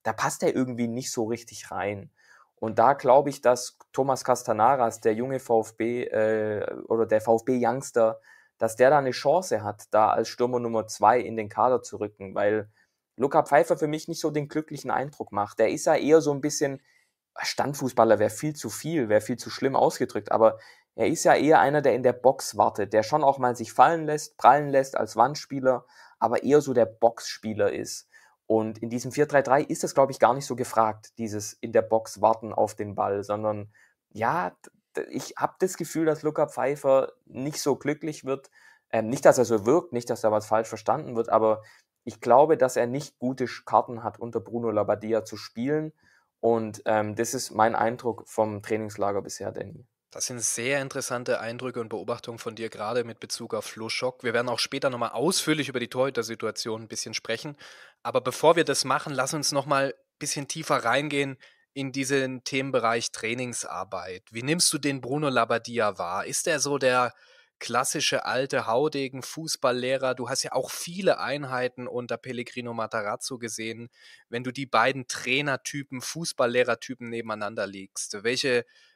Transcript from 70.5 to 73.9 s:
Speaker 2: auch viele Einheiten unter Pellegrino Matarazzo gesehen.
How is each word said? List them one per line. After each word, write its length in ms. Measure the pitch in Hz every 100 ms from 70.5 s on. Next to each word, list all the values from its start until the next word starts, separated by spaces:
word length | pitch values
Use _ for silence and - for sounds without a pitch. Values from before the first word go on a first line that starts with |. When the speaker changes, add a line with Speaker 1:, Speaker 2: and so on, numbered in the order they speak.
Speaker 2:
auch 180 | 131 127
viele 480 | - - 180 185 127
Einheiten 680 | 104 143 139 127 127 - 123
unter 300 | 123 120 117
Pellegrino 560 | 131 120 120 123 120
Matarazzo 640 | 117 110 113 104 123 - 127
gesehen. 520 | 117 110 110 113 117